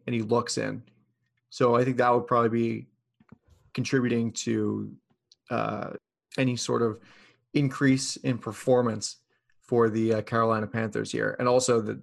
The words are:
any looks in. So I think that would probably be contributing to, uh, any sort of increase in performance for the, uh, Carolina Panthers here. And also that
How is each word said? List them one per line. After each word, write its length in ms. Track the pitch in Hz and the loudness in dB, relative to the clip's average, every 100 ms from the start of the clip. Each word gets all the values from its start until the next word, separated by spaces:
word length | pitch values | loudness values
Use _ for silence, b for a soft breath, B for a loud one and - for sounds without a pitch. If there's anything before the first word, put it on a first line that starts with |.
| - | -6
any 140 | 117 | -4
looks 360 | 110 120 - 123 | 0 0 0 -4
in. 240 | 107 104 - _ _ _ _ _ _ | -6 -8 -14 _ _ _ _ _ _
So 260 | - 123 120 | 0 4 4
I 80 | |
think 140 | 127 123 | 2 2
that 160 | 123 | 4
would 120 | 120 120 | 2 2
probably 240 | 120 117 | 2 2
be 380 | 117 117 113 - _ _ _ _ - _ _ _ | 2 0 -4 -10 _ _ _ _ -20 _ _ _
contributing 580 | - 127 135 120 117 117 | -6 0 2 2 0 -2
to, 600 | - 120 110 107 104 104 - _ _ _ _ _ | -4 -4 -2 -2 -4 -8 -14 _ _ _ _ _
uh, 400 | 117 107 110 - - - _ _ - | -4 -4 -6 -10 -12 -18 _ _ -2
any 180 | 131 120 | -2 -2
sort 260 | - 120 | -2 0
of 180 | 117 107 b b b b _ | 0 -2 b b b b _
increase 600 | - 139 - 139 131 - - | 0 0 2 2 2 0 -4
in 200 | 135 113 | -4 -4
performance 800 | 113 104 - 123 120 110 - - _ _ _ _ | -6 -4 2 2 2 -4 -8 -12 _ _ _ _
for 280 | _ 120 113 | _ 2 4
the, 240 | 110 113 107 | 2 2 0
uh, 60 | |
Carolina 460 | 107 113 113 110 104 | 0 0 2 0 -2
Panthers 440 | 113 113 110 110 | -4 -4 -4 -4
here. 240 | 113 107 107 | -2 -4 0
And 80 | 123 | 2
also 340 | 123 127 117 | 2 4 2
that 200 | 107 110 | 0 -8